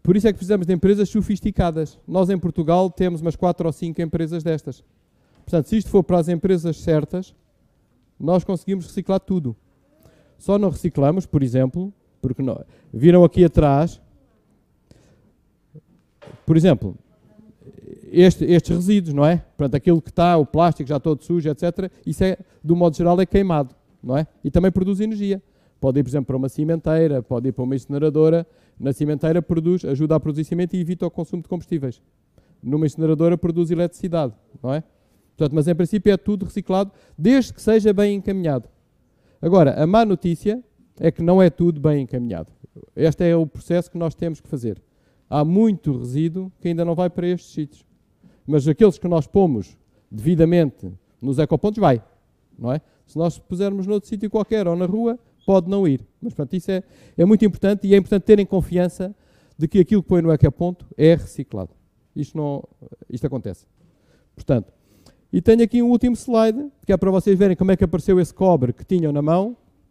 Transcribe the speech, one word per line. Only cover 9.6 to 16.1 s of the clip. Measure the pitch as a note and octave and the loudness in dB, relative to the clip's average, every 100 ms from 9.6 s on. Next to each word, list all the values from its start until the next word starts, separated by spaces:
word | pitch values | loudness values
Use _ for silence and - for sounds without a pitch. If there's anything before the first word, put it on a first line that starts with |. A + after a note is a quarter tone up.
| _ _ _ _ _ _ _ _ | _ _ _ _ _ _ _ _
Só | - G3+ | -2 0
não | G3+ | 0
reciclamos, | C#3+ E3+ D3 C#3 F#3 - | -2 -4 0 0 0 -2
por | D3 | -2
exemplo, | C3+ B2+ C3 F3 F#3+ - _ _ | 0 0 -2 -4 -10 -12 _ _
porque | B2+ B2 | -8 -6
não, | C3 - - _ _ | -6 -8 -14 _ _
viram | A2+ D#3 F3+ | 2 6 8
aqui | F3 - | 6 6
atrás, | E3+ - D3 C#3 E3 - _ _ _ _ _ _ _ _ _ _ _ _ _ _ _ _ _ D3+ _ _ _ | 2 4 2 2 0 -6 _ _ _ _ _ _ _ _ _ _ _ _ _ _ _ _ _ -20 _ _ _